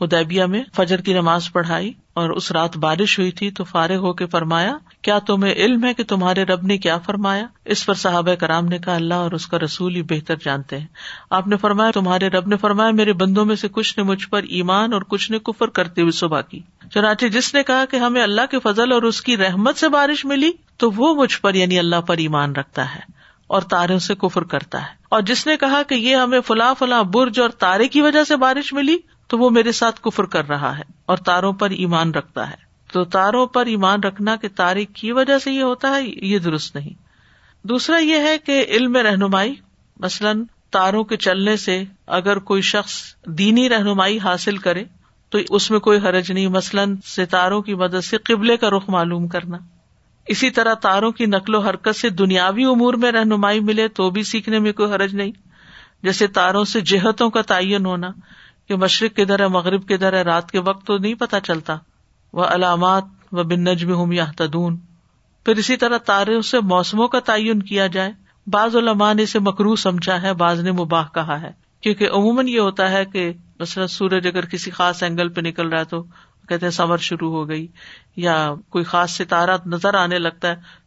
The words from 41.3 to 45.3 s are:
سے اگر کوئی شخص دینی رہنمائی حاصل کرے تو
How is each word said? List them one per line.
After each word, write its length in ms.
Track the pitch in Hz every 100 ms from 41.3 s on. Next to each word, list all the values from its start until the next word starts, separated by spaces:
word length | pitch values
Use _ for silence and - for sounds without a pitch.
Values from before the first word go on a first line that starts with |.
| 190 202 214
سے 280 | 202 185 196 - -
اگر 320 | 180 185 196
کوئی 240 | 196 196
شخص 300 | 180 208 202 - - - -
دینی 420 | 160 202 233 254
رہنمائی 500 | 226 202 196 190 214
حاصل 380 | 190 180 208 196
کرے 280 | 185 175 226 _ _ _
تو 100 | _